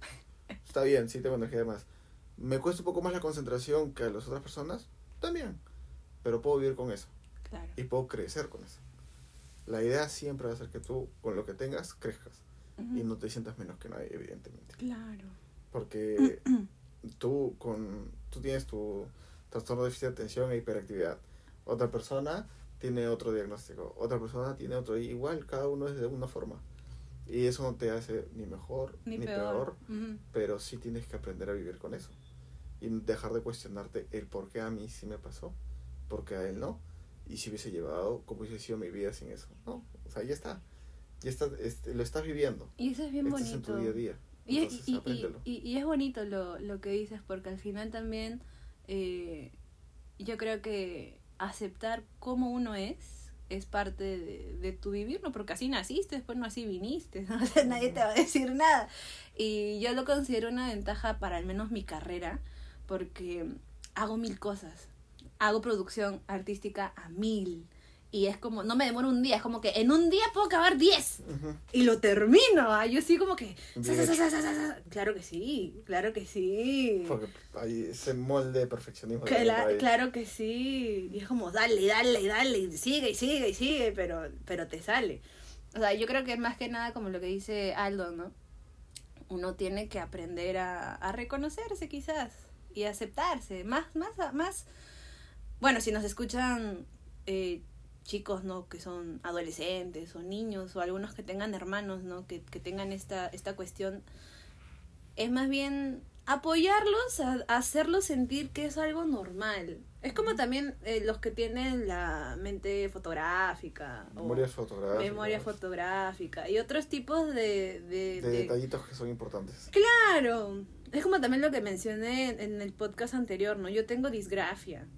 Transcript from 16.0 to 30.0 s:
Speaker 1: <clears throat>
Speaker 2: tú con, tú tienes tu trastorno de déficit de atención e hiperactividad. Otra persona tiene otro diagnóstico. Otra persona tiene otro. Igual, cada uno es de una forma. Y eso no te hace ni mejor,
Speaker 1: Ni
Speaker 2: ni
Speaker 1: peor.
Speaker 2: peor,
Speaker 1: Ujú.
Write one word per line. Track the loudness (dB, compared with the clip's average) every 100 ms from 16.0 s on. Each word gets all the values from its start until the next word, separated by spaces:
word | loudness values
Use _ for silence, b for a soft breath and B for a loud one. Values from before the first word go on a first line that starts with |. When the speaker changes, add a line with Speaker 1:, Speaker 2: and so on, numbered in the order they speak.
| 0 6 6 4
Speaker 1:
<clears throat> | 2 2 2 -10 -20 -18 -16 -4
Speaker 2:
tú | 0 2 0 -2
con, | -6 -4 -6 -8 -10 -12 -12
tú | -8
tienes | -4 -4 -4
tu | -6 -4 -6 -8 -14 b b b
trastorno | -8 -4 0
de | 0
déficit | -2 -4
de |
atención | -4 -6 0 0
e | 0
hiperactividad. | -2 -4 -4 -2 -2 -2 -12 b b b
Otra | -4 0 2
persona | 0 -2 -2 0 -4 -6 B B -8
tiene | -2 0 0
otro | 0 0
diagnóstico. | 0 -2 -8 -12 -10 -10 -4
Otra | 0 0
persona | -2 -4 -4 -4
tiene | -4 -4
otro. | 0 -2
Igual, | -2 -4 -2 -4 -4
cada | -2 0
uno | 0 -2
es | -2
de | -2
una | -2 -6
forma. | -6 -8 -10 -14 B B B B B -4
Y | 2 2
eso | 2
no | -2 -2
te | -2
hace | -2 -2 -4 -6
ni | -10 -10
mejor, | -10 -6 -4 -4 -6
Speaker 1:
Ni | -8 -6
Speaker 2:
ni | -4
Speaker 1:
peor. | -2 0 0 -2 -6 -10
Speaker 2:
peor, |
Speaker 1:
Ujú. | -8